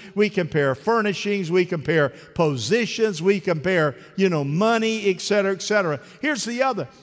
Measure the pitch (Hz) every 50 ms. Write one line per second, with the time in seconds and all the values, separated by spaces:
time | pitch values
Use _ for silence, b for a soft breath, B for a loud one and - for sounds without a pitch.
0 | B B B 196 208 202 - 190 170 135 - 147 143 135 127 135 - 220 233 226
1 | 208 208 180 - - 202 208 196 175 156 180 185 180 175 180 160 - 151 170 156
2 | 143 127 - - - - - 175 165 151 139 120 104 131 208 240 220 - - 226
3 | 220 220 180 151 170 196 208 190 - 185 165 151 131 185 185 170 151 143 123 B
4 | B B B 190 190 185 170 147 139 139 151 175 214 226 233 226 220 226 220 220
5 | 202 196 185 - - - 202 208 190 196 196 - - - 208 208 185 160 143 -
6 | B B B B B 311 294 202 - 226 240 247 269 262 240 185 131 - B B